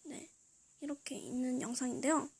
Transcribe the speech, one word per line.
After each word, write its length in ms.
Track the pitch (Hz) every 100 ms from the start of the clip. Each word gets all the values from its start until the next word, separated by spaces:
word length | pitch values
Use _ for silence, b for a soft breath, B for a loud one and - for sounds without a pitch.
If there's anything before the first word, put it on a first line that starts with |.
네, 260 | 311 262 330 - - - - -
이렇게 360 | 294 285 - 269
있는 440 | - 247 254 254
영상인데요. 680 | 226 247 254 - 269 311 269